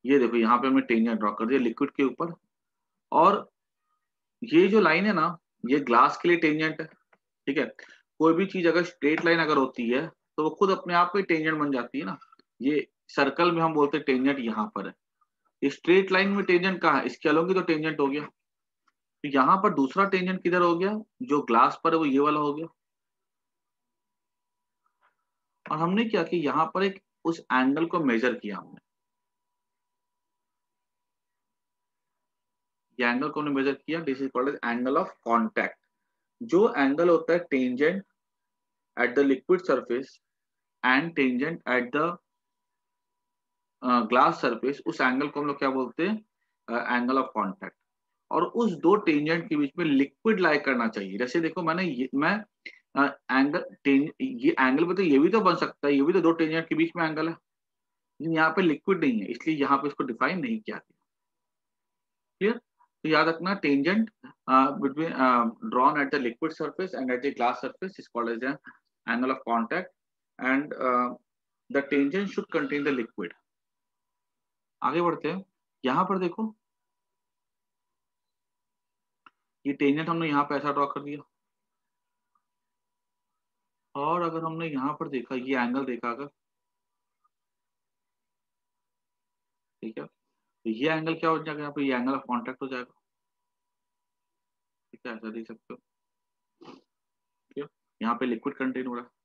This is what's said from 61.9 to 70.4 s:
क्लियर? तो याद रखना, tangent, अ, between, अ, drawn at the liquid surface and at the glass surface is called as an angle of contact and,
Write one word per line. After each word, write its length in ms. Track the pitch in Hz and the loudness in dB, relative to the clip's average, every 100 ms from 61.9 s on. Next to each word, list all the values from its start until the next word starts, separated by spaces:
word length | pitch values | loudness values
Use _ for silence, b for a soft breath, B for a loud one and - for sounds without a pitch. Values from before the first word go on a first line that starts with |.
| _ _ _ _ _ | _ _ _ _ _
क्लियर? 180 | 196 247 | -2 -2
तो 500 | _ _ _ _ 156 | _ _ _ _ 0
याद 200 | 156 160 | 2 2
रखना, 320 | 165 180 196 | 0 -4 -2
tangent, 500 | 147 139 143 208 226 _ | 0 2 2 0 -2 _
अ, 300 | - _ - 131 135 139 | -20 _ 2 4 4 0
between, 340 | 135 135 165 | -4 -2 -6
अ, 320 | 131 131 120 117 113 113 | 0 4 4 2 -4 -2
drawn 320 | 123 139 151 | 2 2 2
at 100 | 139 | -2
the 100 | 143 | -2
liquid 320 | 120 - 156 | -4 -4 -8
surface 420 | 156 147 - 185 - | -6 -8 -6 -8 -6
and 160 | 127 | -4
at 80 | 123 | -4
the 100 | 139 - | -4 -2
glass 240 | 120 127 | -2 -2
surface 380 | 131 - 190 165 | -8 -10 -12 -12
is 100 | - | -10
called 240 | 120 117 | -6 -4
as 100 | 117 | -4
an 160 | 127 151 B B _ _ - | -6 -8 B B _ _ -6
angle 280 | 120 127 | -4 -2
of 60 | 131 - | -4 -2
contact 400 | 117 113 165 180 _ _ _ _ | -2 -2 -6 -6 _ _ _ _
and, 360 | - | -8